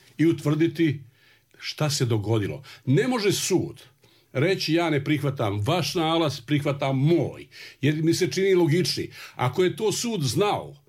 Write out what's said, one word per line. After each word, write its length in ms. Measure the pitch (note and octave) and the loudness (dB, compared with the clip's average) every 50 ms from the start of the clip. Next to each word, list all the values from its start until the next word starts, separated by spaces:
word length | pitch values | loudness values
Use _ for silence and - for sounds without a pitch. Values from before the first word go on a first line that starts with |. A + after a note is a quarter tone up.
| _ _ _ - | _ _ _ 2
i 80 | D3+ | 2
utvrditi 760 | E3+ E3 E3 - D3 D3+ D3+ E3 E3 E3 - E3 D#3 C3 - - - _ _ _ _ _ _ _ _ _ - | 2 2 2 0 0 0 2 0 0 0 0 0 0 0 -2 -8 -18 _ _ _ _ _ _ _ _ _ -16
šta 300 | - - - - D#3 D3 | -14 -10 -6 -4 -2 -2
se 140 | C#3+ - C3+ | -2 0 0
dogodilo. 580 | A2+ A#2 G#2+ F#2+ G#2 A2+ G#2+ G2+ E2+ D2+ C#2 - - - - - | 0 0 0 0 0 0 0 -2 -4 -6 -10 -14 -18 -20 -6 0
Ne 220 | B2 C3 F3 A#3+ C4 | 2 2 2 2 2
može 240 | B3+ A#3 G3+ G3+ | 0 0 0 0
sud 500 | D3+ - - - F#3+ D#3+ - - - - - - _ _ _ _ _ _ _ _ | 0 0 0 0 0 0 0 -2 -8 -14 -20 -20 _ _ _ _ _ _ _ _
reći: 420 | - C3 C#3+ F#3 G3 - - - D#3 | -2 0 0 0 0 0 0 0 2
„Ja 160 | E3+ E3+ E3 | 2 2 2
ne 140 | D3+ C#3+ C#3+ | 0 0 0
prihvatam 560 | C#3 D3 C#3 C#3+ C#3 C#3 - A#2+ G2+ G2 G#2 | 0 -2 0 -2 -2 -2 -2 -2 -2 -2 -2
vaš 340 | G#2 B2 E3+ F3+ C#3+ - - | 0 0 0 0 0 -2 -2
nalaz, 460 | F3+ D#3+ D#3+ E3 E3 E3 D3 C#3+ - | -2 0 0 2 0 0 0 -2 -6
prihvatam 580 | - - D3+ C#3+ C#3+ D3 C#3 - C#3+ C3+ C3+ C3 | -4 -2 -2 0 0 -2 -2 -2 -2 -2 0 2
moj”, 480 | C3+ D#3 F3 D#3+ A#2+ E2 - - - - - - - - - - | 2 4 4 2 2 -2 -6 -12 -18 -20 -20 -20 -20 -20 -8 -2
jer 140 | - C#3+ D3+ D#3 | 0 0 0 2
mi 120 | D#3+ E3 E3 | 2 0 2
se 160 | - F#3 D#3+ | 2 0 0
čini 240 | - F3+ F#3+ G3 F#3+ | 0 0 2 4 4
logičniji. 560 | F3+ E3+ D3+ D3 F3+ E3 - - G#2+ E2+ - - - - - - | 4 4 4 2 2 0 0 -2 -6 -8 -10 -12 -18 -20 -12 -6
Ako 280 | - - D3+ - - F#3 | -4 -4 -2 0 2 0
je 120 | F3+ F3 | 0 0
to 160 | - A3 G#3 | 0 -2 -2
sud 300 | F3+ - - A#3+ A3+ F#3+ | -2 -2 -2 -4 -2 -2
znao 540 | C#3+ B2 G#2+ E3 G3+ G#3 E3 F#2+ D2+ C#2+ C#2+ - _ | -2 0 0 0 0 0 0 -2 -4 -8 -16 -20 _